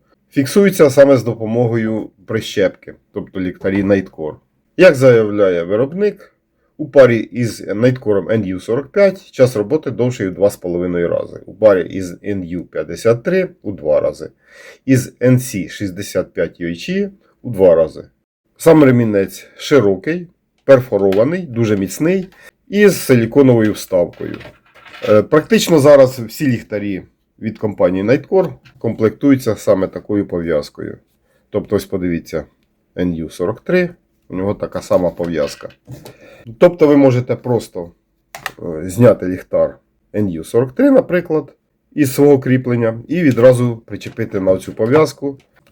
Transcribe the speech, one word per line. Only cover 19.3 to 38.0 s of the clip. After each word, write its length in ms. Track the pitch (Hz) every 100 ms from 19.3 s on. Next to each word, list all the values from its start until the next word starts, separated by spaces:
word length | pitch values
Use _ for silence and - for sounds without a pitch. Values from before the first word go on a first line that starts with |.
| - - -
широкий, 720 | - 143 101 95 151 175 170 _ _ _
перфорований, 760 | - 135 127 101 98 98 131 180
дуже 340 | 165 113 113 104
міцний 520 | 95 - 156 190 185 _ - _ -
і 200 | 202 202
з 80 | 139
силіконовою 760 | - 123 113 143 135 117 107
вставкою. 680 | 95 - 92 85 - - - - _ _ _ - - 117
Е, 140 | 107
практично 560 | 104 151 - 220 - 160
зараз 400 | 139 143 127 123
всі 280 | 110 - 151
ліхтарі 560 | 117 - 104 101 92 - _ _ _
від 200 | 110 110
компанії 460 | 107 95 90 92
Nightcore 480 | 101 143 - 190 170 127 _ _
комплектуються 760 | 117 107 110 - 143 131 117 104
саме 320 | - 95 92
такою 400 | 90 - 104 95
пов'язкою. 680 | 87 82 78 73 - 78 - _ _ _ _ _
Тобто, 260 | 104 87 101
ось 80 |
подивіться, 600 | - 98 90 82 - 80 - _ _ _ _ -
Н 160 | 90
Ю 160 | 80 78
сорок 300 | - 90 110
три, 300 | - 180 175 - _ _ -
у 80 | 92
нього 180 | 98
така 280 | 101 85 90
сама 280 | - 98 87
пов'язка. 580 | - 87 80 71 - - _ - - - - - - - 113
Тобто 280 | 175 175 151
ви 100 | 147
можете 400 | 135 123 127 123
просто, 540 | 123 117 - 92 87 _